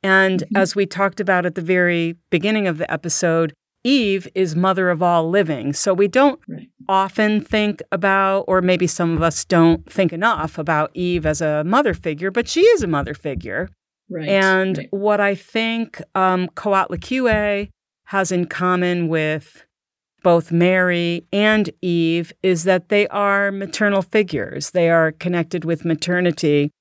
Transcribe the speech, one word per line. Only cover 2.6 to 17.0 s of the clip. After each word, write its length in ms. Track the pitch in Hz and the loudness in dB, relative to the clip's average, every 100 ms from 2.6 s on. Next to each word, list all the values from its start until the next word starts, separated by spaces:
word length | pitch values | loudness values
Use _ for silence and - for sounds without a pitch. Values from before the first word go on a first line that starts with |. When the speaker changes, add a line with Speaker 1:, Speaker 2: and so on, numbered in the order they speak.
| 196 | 0
Speaker 1:
of 100 | 156 | -2
the 120 | - | -6
episode, 600 | 151 175 - 175 165 165 - _ _ | -6 -4 -2 0 0 -2 -6 _ _
Eve 440 | 233 277 214 196 185 - | 0 2 2 -2 -4 -2
is 180 | 185 | -2
mother 360 | 156 185 190 185 | 0 0 2 0
of 120 | 165 | 2
all 260 | 175 170 165 | 2 2 2
living. 440 | 190 165 143 135 | 0 0 -2 -4
So 200 | 143 - | -2 -2
we 140 | 185 202 | 2 2
don't 320 | 254 285 262 - | 4 2 2 -12
Speaker 2:
Right. 200 | 160 - _ - | -16 -16 _ -2
Speaker 1:
often 520 | 190 190 202 214 214 | 0 0 0 0 0
think 420 | 202 214 208 196 - | -2 -2 -2 -4 -8
about, 540 | 170 196 196 196 196 - | -2 0 2 2 0 0
or 160 | 185 | 0
maybe 240 | 180 185 180 | 2 2 0
some 300 | - 170 160 | 0 -2 0
of 60 | |
us 220 | 165 - | 0 -2
don't 400 | - 175 165 165 - | 0 4 6 4 -2
think 220 | - 180 | -2 -2
enough 440 | 170 214 220 156 - | 0 -2 0 -4 -6
about 340 | 156 156 156 | -2 0 -2
Eve 320 | - 175 175 156 | -2 -2 0 -2
as 140 | 151 | -2
a 240 | 160 151 | -2 -2
mother 300 | 156 233 285 | 0 2 2
figure, 360 | 170 170 151 190 | -2 -6 -4 -4
but 160 | 190 240 | -4 -4
she 120 | 330 | 2
is 200 | 415 427 | 4 4
a 20 | 202 | 0
mother 280 | 151 143 | -2 -4
figure. 540 | 147 151 135 117 104 185 _ _ _ _ | -8 -8 -8 -8 -8 -8 _ _ _ _
Speaker 2:
Right, 200 | 175 156 | -10 -2
Speaker 1:
And 500 | 196 190 190 190 165 | 2 2 2 0 -4
Speaker 2:
right. 100 | - | -6
Speaker 1:
what 280 | 196 208 208 | -4 0 0
I 140 | 202 | 0
think, 680 | 196 - 226 226 226 226 - - | -2 -6 -4 -4 -4 -6 -10 -8
um, 340 | 196 185 185 180 | 0 2 2 -2
Coatlicue 1120 | - 214 196 185 175 | -4 -2 0 0 -6